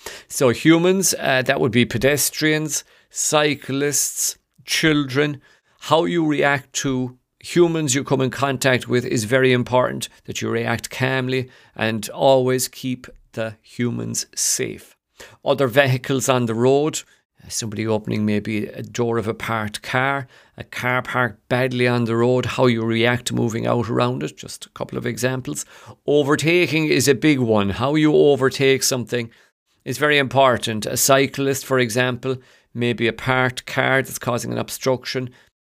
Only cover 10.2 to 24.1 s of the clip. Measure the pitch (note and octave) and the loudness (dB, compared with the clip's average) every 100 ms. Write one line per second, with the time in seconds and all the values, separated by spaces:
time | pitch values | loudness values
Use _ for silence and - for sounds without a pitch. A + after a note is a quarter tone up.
10.2 | - G2+ A2 A2+ A#2 A#2 - - C3 C3 | -12 -8 -4 -2 -2 -4 -6 -4 -2 -2
11.2 | B2+ C3 B2+ - _ - A2 A2+ G#2+ E3 | -2 -4 -4 -12 _ -4 -2 -2 -6 0
12.2 | D3+ C3+ B2+ C3 C3 - C3 B2+ - - | 4 4 4 0 -2 -8 -8 -8 -10 -20
13.2 | _ - A2 G#2+ _ - A#2+ A#2 A2+ A#2 | _ -8 -8 -10 _ -4 -4 -4 -6 -6
14.2 | - - - - A#2+ G2+ - _ _ - | -8 -4 -2 -2 -4 -8 -18 _ _ -20
15.2 | - - - C#3 C3+ A#2 C#3 C3 - C3+ | -20 -6 -2 0 2 4 4 2 0 -2
16.2 | - B2+ A#2+ A2+ B2 C#3 D#3 D#3+ - _ | 2 2 0 2 2 2 0 -4 -12 _
17.2 | _ _ - - A2+ G#2 A2 G#2+ A2 A2 | _ _ -12 -8 -6 -4 -2 -2 -2 -2
18.2 | G#2+ G#2 G2+ G#2+ A2 - G#2+ - A#2+ A#2 | 0 0 -2 -4 -6 -10 -10 -4 -2 -2
19.2 | G#2 A2 - A2+ G#2+ - - B2+ C3+ C#3 | -4 -6 -4 -4 -4 -8 -6 -2 -2 -2
20.2 | C3 - _ - - - B2 B2+ B2+ B2+ | -6 -16 _ -18 -14 -6 -2 -2 -2 -2
21.2 | B2 G#2 - B2+ C3 B2 B2 B2 A#2 A2+ | -2 -4 -4 -2 0 0 0 2 0 2
22.2 | A#2+ B2+ A#2+ - B2+ A2+ A2+ A2+ A#2 B2 | 2 2 -2 2 2 2 0 2 2 0
23.2 | - A#2+ A#2+ A2 A#2 A#2+ G#2+ B2 B2 | -2 -2 -2 -2 0 0 0 0 0